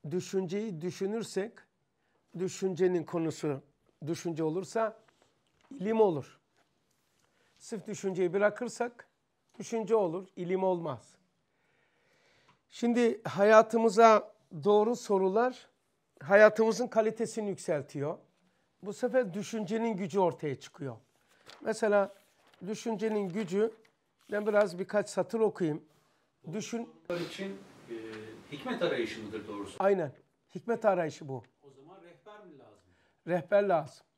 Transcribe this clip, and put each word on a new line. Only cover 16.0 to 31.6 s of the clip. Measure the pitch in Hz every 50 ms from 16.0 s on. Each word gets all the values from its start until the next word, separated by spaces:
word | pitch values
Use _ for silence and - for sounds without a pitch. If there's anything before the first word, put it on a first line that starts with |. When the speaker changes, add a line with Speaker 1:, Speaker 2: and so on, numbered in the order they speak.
| _ _ _ _
Speaker 1:
hayatımızın | - 135 196 208 214 214 214 214 226 220 220 180 247 233
kalitesini | - 226 220 220 220 - 233 220 - 233 214 202
yükseltiyor. | 185 - - - 170 147 135 - - 147 139 147 175 - - _ _ _ _ _ _ _ _ _ _ _ -
Bu | 196 202
sefer | - - 247 202 262 247 190 165
düşüncenin | 202 190 - - 226 214 160 214 226 226 233 220 175
gücü | 202 170 135 202
ortaya | 185 170 143 - - 151 135 -
çıkıyor. | - - _ - 139 135 117 - _ _ _ _ _ _ _ _ _ - - -
Mesela | - 220 220 220 226 214 208 202 196 196 - - _ _ _ _ _ _ _ _ 185 180
düşüncenin | 214 - - 233 226 185 208 220 214 208 202 190
gücü, | 165 214 220 156 175 196 214 226 - - _ _ _ _ _ _ _ _ _ _
ben | 202 208 208 214
biraz | 208 208 214 196 170 175
birkaç | 190 180 - 208 202 -
satır | - - 175 185 - 226
okuyayım. | 220 208 214 - 185 156 151 160 - _ _ _ _ _ _ _ _ _ _ _ _ 165 156
Düşün- | 175 - - - 233 233 - - - _ _
Speaker 2:
Sorular | 180 170 165
için, | - - - 190 196 196 - - - - - - -
e, | 117 113 110 113 110 107 107 110 110 - - -
hikmet | 143 139 - 254 233 -
arayışı | 175 156 - 123 113 104 - 113 107
mıdır | 101 107 107 101 -
doğrusu? | 104 101 101 98 - -
Speaker 1:
Aynen. | 190 196 202 185 165 139 - - _ _ _ _ _ _ _
Hikmet | 175 - - 233 220 226
arayışı | 214 190 175 170 156 131 - 170 139
bu. | 135 123 107 _ _ _